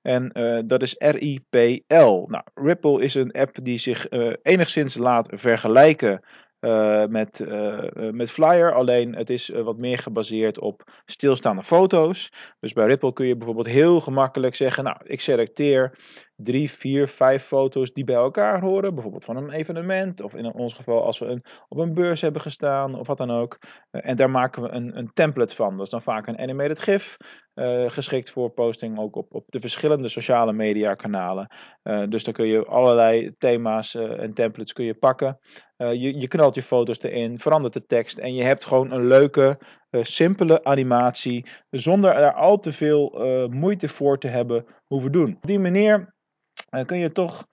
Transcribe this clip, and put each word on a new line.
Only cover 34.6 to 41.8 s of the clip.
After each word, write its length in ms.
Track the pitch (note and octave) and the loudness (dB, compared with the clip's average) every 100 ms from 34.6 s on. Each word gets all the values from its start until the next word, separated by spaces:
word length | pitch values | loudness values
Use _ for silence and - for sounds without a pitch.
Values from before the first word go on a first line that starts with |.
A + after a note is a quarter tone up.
| A2 | -14
kun 120 | - A#2 | -8 -8
je 80 | |
pakken. 460 | A2 C3+ B2+ C3+ C3+ _ - _ _ | 0 0 2 -4 -6 _ -20 _ _
Eh, 160 | A#2+ | -4
je, 260 | A#2+ C3 C#3+ | -2 -4 -6
je 80 | B2+ | -4
knalt 280 | E3+ D3 C3 | 4 4 2
je 60 | |
foto's 400 | - B2 A#2 A2 | -2 0 0 -4
erin, 380 | B2+ A#2+ A#2 A#2 | -6 -4 -6 -4
verandert 340 | - D#3 B2+ | 0 0 0
de 120 | B2 _ | -8 _
tekst 320 | A#2+ A2+ - | -2 -2 -10
en 180 | B2+ B2+ | -8 -2
je 80 | |
hebt 220 | B2 C#3 - | 0 0 2
gewoon 260 | C3 B2+ | 0 2
een 160 | B2+ B2 | 0 6
leuke, 520 | C3+ C#3+ C#3+ C3+ C#3+ - _ _ | 6 6 4 2 2 -12 _ _
eh, 140 | B2 | -4
simpele 600 | A#2 - E3 G3 E3+ D#3+ | -4 0 0 2 4 4
animatie 840 | C3+ C#3 B2+ B2 B2 - B2+ A#2+ B2 - _ | 4 0 2 2 2 -2 -6 -6 -8 -20 _
zonder 460 | C3 | -6